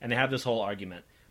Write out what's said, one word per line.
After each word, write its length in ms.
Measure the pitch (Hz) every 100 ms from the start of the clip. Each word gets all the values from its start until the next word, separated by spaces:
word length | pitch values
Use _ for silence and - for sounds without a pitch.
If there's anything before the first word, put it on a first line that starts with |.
And 100 | 120
they 40 | 120
have 140 | 131
this 120 | 131
whole 160 | 127 113
argument. 440 | 101 101 95 87 - - -